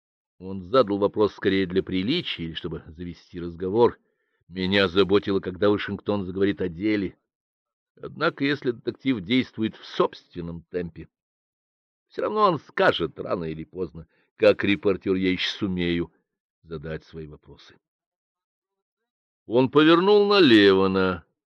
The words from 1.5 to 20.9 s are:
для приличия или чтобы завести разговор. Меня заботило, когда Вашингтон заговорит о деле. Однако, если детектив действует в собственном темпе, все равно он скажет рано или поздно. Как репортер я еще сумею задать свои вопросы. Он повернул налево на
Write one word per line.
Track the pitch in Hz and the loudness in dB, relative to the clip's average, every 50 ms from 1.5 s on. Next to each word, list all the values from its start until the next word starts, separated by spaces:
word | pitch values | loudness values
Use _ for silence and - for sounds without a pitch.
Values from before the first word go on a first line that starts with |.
| 95 98 95 | 0 0 -2
для | 87 90 95 - | 0 -2 -2 -2
приличия | - 92 92 95 113 160 180 - - - - 85 | -2 -4 -4 -2 -2 -4 -4 -4 -6 -10 -8 -10
или | 82 80 | -10 -10
чтобы | - - 85 80 73 - | -10 -10 -10 -10 -12 -14
завести | - 78 82 90 87 82 - _ _ - 87 | -16 -16 -14 -14 -14 -14 -16 _ _ -12 -10
разговор. | 82 87 85 82 95 92 98 117 120 104 - - _ _ _ _ _ _ _ _ _ | -10 -10 -10 -8 -6 -2 2 4 4 4 2 -2 _ _ _ _ _ _ _ _ _
Меня | _ 87 92 92 92 98 101 98 | _ -8 -6 -2 2 2 2 2
заботило, | 90 82 98 98 87 98 101 - 104 98 95 | 4 4 2 4 4 4 2 2 0 -2 -2
когда | - 92 92 85 104 104 | -4 -6 -4 0 0 2
Вашингтон | 104 98 - - 101 92 - - 104 101 95 | 2 0 -2 -6 -8 -6 -4 -4 -4 -4 -4
заговорит | 90 87 95 98 101 95 - | -6 -2 -2 0 0 0 -2
о | 95 92 | -6 -8
деле. | 80 82 101 107 107 104 95 85 - _ _ _ _ _ _ _ _ _ _ _ _ _ _ _ _ _ | -6 -4 -2 -2 -2 -2 -2 -6 -8 _ _ _ _ _ _ _ _ _ _ _ _ _ _ _ _ _
Однако, | - - - - 151 165 - - 139 | -16 -16 -8 -4 -4 -4 -4 -2 -4
если | 139 147 - - 131 | -4 -4 -2 -4 -6
детектив | 117 113 - 117 107 - - 131 131 107 | -6 -4 -8 -10 -10 -4 -4 -4 -4 -2
действует | 85 92 123 131 120 - - 107 110 101 - | -2 -2 0 0 0 -2 -4 -4 -4 -4 -6
в | - - | -8 -16
собственном | - - - 180 - - - _ _ _ 90 82 85 85 85 80 _ | -10 -2 -2 -2 -2 -2 -10 _ _ _ -12 -10 -10 -12 -12 -14 _
темпе, | - 90 87 82 - 80 80 - _ _ _ _ _ _ _ _ _ _ _ _ _ _ _ _ _ _ _ _ | -8 -8 -8 -8 -12 -16 -20 -20 _ _ _ _ _ _ _ _ _ _ _ _ _ _ _ _ _ _ _ _
все | _ - | _ -6
равно | - 196 214 214 | -6 -4 0 2
он | 214 190 170 127 | 2 2 2 -2
скажет | - - _ - 190 165 - - 85 - - 87 | -6 -8 _ 0 0 2 2 0 -4 -6 -6 -10
рано | 98 - 117 92 82 | -8 -6 -6 -6 -6
или | 80 78 78 80 | -6 -8 -10 -12
поздно. | - - 90 92 76 76 82 80 - _ _ _ _ _ | -12 -8 -8 -8 -8 -8 -14 -18 -20 _ _ _ _ _
Как | - 107 104 98 - - | 2 2 2 2 2 0
репортер | 101 101 98 - 104 92 90 - 98 95 | -2 -2 0 0 -2 -2 -2 -2 -4 -2
я | 95 95 92 | 0 0 0
еще | 92 90 - - - | -2 -2 -4 -6 -6
сумею | - 110 95 90 90 87 87 87 85 85 - _ _ _ _ _ _ _ _ _ _ | -6 -6 -4 -4 -2 -2 -2 -2 -2 -4 -8 _ _ _ _ _ _ _ _ _ _
задать | _ 80 82 78 76 80 78 78 - | _ -16 -14 -14 -10 -12 -12 -12 -14
свои | - - 82 78 | -16 -18 -16 -16
вопросы. | 73 73 71 _ - 71 - - - _ _ _ _ _ _ _ _ _ _ _ _ _ _ _ _ _ _ _ _ _ _ _ _ _ _ _ _ _ _ _ _ _ _ _ | -16 -18 -20 _ -20 -20 -20 -20 -20 _ _ _ _ _ _ _ _ _ _ _ _ _ _ _ _ _ _ _ _ _ _ _ _ _ _ _ _ _ _ _ _ _ _ _
Он | - 107 127 131 117 | -2 0 0 0 4
повернул | 139 147 156 160 170 170 185 202 208 208 202 | 4 4 6 6 6 6 6 4 4 4 4
налево | 202 202 202 175 131 113 107 101 98 95 95 95 | 4 4 6 6 8 8 8 8 8 6 6 4
на | 95 | 2